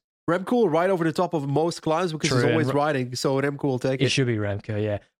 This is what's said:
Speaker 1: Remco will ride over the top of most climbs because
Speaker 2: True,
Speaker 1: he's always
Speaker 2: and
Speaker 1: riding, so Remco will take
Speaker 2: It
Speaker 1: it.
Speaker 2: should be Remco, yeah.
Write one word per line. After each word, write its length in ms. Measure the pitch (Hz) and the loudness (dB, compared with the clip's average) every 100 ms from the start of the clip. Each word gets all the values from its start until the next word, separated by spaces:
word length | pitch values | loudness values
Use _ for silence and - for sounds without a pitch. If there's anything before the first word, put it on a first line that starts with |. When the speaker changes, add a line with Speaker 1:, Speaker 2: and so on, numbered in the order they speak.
| _ _ - | _ _ -2
Speaker 1:
Remco 220 | 175 190 | -2 0
will 180 | 247 214 | 2 4
ride 220 | 156 180 | 4 2
over 120 | 190 | 2
the 80 | 165 | 0
top 220 | 151 175 | 0 0
of 140 | 170 139 | 0 0
most 320 | 139 165 165 | 0 0 -2
climbs 320 | - 156 180 | -2 0 0
because 160 | 156 160 | -2 0
Speaker 2:
True, 120 | 123 | 2
Speaker 1:
he's 80 | 120 | 2
always 160 | 120 123 | 2 0
Speaker 2:
and 80 | 139 | 0
Speaker 1:
riding, 400 | 147 139 123 123 | 0 0 -4 -2
so 260 | 147 135 | 0 0
Remco 220 | 139 143 | 0 -2
will 160 | 147 127 | -2 -2
take 220 | 131 131 | 0 0
Speaker 2:
It 40 | 131 | 0
Speaker 1:
it. 40 | |
Speaker 2:
should 180 | - 127 | 0 0
be 100 | 110 | 0
Remco, 440 | 104 101 - 104 | -2 -4 -6 -4
yeah. 180 | 107 101 _ _ | -2 -4 _ _